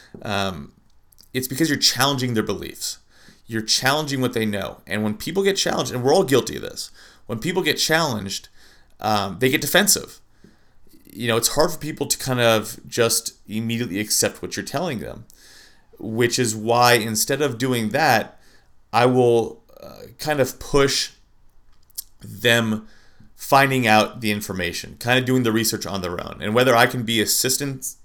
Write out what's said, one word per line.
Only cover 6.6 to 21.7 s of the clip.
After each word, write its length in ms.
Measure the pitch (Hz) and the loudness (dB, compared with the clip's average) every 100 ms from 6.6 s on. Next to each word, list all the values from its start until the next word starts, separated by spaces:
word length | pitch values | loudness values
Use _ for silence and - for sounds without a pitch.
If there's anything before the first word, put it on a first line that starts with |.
this, 260 | 52 - - - - - - | -10 -10 -14 -14 -20 -20 -10
when 100 | 113 | -6
people 240 | 151 180 | -4 -2
get 160 | 156 - | 0 0
challenged, 720 | - 156 160 110 98 - - - - - _ - | 2 2 2 -2 -6 -10 -12 -20 -20 -20 _ -8
um, 380 | 107 104 98 87 | -2 0 -2 0
they 120 | 131 | 2
get 120 | 143 | 4
defensive. 580 | 147 175 202 - - - _ _ - _ _ - - - - - | 4 4 4 0 -2 -20 _ _ -20 _ _ -20 -20 -20 -20 -6
You 100 | 117 | 0
know, 80 | 113 | 2
it's 120 | - | 2
hard 220 | - 165 | 2 2
for 60 | - | 0
people 300 | 147 160 - | -8 -6 -4
to 100 | - | -4
kind 240 | 135 123 | -2 2
of 360 | 117 113 107 - - | 4 4 0 -12 -8
just 480 | - 113 - - - - | 0 2 2 -4 -14 -10
immediately 520 | 107 113 117 85 92 | -6 -4 -4 -4 -4
accept 420 | 107 - 104 - | -2 0 0 -2
what 160 | - - | -10 -8
you're 80 | 95 | -6
telling 340 | 139 180 117 | -4 -4 -6
them, 260 | 58 - - - - - - _ _ - | -8 -14 -18 -20 -20 -20 -20 _ _ -14
which 400 | 110 110 120 117 | -8 0 0 2
is 180 | 120 107 | -2 -2
why 380 | 110 117 120 | 2 4 6
instead 480 | 120 113 107 - 139 | 6 2 -2 -2 0
of 160 | 147 113 | -2 -2
doing 320 | 131 123 110 | -2 -2 -2
that, 480 | 127 156 113 101 - - - _ - - | 0 2 2 0 -12 -20 -20 _ -20 -4
I 140 | 110 123 | 2 4
will, 580 | 127 123 117 110 - _ - | 4 4 2 0 -8 _ -20
uh, 260 | 73 53 50 - | -20 -18 -20 -10
kind 240 | 151 151 | -4 0
of 180 | 127 - | 0 -2
push 520 | - 143 139 - - - _ _ - - - | 0 2 4 2 -4 -10 _ _ -20 -20 -20